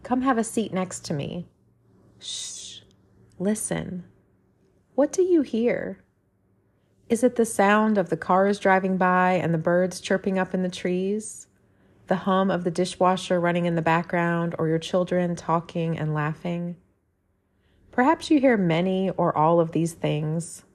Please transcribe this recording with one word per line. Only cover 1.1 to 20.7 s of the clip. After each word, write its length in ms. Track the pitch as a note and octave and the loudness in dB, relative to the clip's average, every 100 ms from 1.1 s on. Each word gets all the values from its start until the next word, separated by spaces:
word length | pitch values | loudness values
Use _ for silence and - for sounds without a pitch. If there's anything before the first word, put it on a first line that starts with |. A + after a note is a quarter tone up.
| D3+ | -6
me." 320 | - F3+ E3+ _ _ _ _ _ _ _ | -6 -10 -12 _ _ _ _ _ _ _
Shh, 640 | - - - - - - _ _ _ _ _ - | -14 -12 -12 -14 -16 -20 _ _ _ _ _ -6
listen. 640 | F#3+ G#3+ - E3 - F3+ F3 _ _ _ _ _ _ _ _ | -4 -2 -4 -6 -6 -12 -14 _ _ _ _ _ _ _ _
What 180 | - D4 | 0 0
do 120 | - | 2
you 180 | F#4 E4+ | 2 2
hear? 640 | B3+ A3 A#3 - - F#3+ _ _ _ _ _ _ _ _ _ _ _ | 2 0 0 -2 -6 -12 _ _ _ _ _ _ _ _ _ _ _
Is 140 | A3+ | 2
it 120 | B3 B3 | 2 2
the 120 | A3+ | 0
sound 500 | - G3 G#3 G#3+ G#3 | 4 4 4 4 2
of 120 | F3 | 0
the 60 | E3 | -4
cars 440 | - F#3 G3 G3+ | 2 2 4 2
driving 360 | G3 F#3+ F#3+ F#3 | 2 2 2 0
by 360 | F#3 F3+ F#3 | 2 4 2
and 240 | F#3 - E3 | 2 0 0
the 20 | |
birds 440 | E3+ F3 F3+ F3+ | 2 2 0 -4
chirping 360 | - F#3+ G3+ F#3+ | -4 -2 0 -2
up 160 | F#3 | -2
in 80 | F#3+ | -4
the 80 | F#3 | -4
trees? 800 | - F#3 F3+ F#3+ G#3+ G#3+ - - _ _ _ _ _ - | -4 -4 -2 -2 -4 -6 -16 -20 _ _ _ _ _ -4
The 120 | F#3 - | -2 2
hum 240 | F#3+ F#3+ | 2 2
of 120 | F3 | 0
the 60 | F3+ | -2
dishwasher 720 | E3+ F3+ - F3+ F#3 - F3+ | -2 -4 2 2 2 0 0
running 260 | F3 F3 F3 | 2 0 0
in 80 | |
the 80 | E3+ | 0
background 720 | E3 E3 F3 F3 E3+ E3+ E3+ E3+ | 2 0 0 -2 0 0 -2 -2
or 80 | D#3+ | -2
your 100 | D#3+ | -2
children 580 | - F#3 F3 F3+ F3 E3+ | 0 -2 0 0 -2 -4
talking 640 | - E3 D#3+ F3 E3 E3 | -2 -2 -2 -6 -4 -4
and 160 | D#3 | -4
laughing? 640 | D3+ D3 D#3 F3 F3 F3 E3+ _ _ _ _ _ _ _ _ _ _ _ | -2 -4 -6 -6 -6 -8 -10 _ _ _ _ _ _ _ _ _ _ _
Perhaps 380 | - C4 E4 - | 0 2 2 2
you 100 | D4+ | 4
hear 160 | C4 A3+ | 4 4
many 540 | F3+ D#3+ F#3 F#3+ F#3+ | 4 2 2 0 -2
or 260 | - E3+ - | 0 0 2
all 240 | D#3 E3+ | 4 4
of 120 | E3 | 2
these 220 | D#3+ E3 | 0 -2
things 680 | E3 D#3 D3+ D3+ D#3+ E3 - _ | -2 -4 -2 -2 -4 -6 -16 _